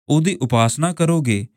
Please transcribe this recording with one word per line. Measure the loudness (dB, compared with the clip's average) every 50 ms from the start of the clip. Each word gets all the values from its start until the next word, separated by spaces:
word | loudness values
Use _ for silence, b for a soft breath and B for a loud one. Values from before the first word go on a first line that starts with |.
| _ 0
ਉਹਦੀ | 0 2 2 0 0
ਉਪਾਸਨਾ | -2 -2 0 2 2 2 2 0 -2 -2 -4 -2
ਕਰੋਗੇ, | 0 0 0 0 0 0 0 -2 -2 -4 -8 _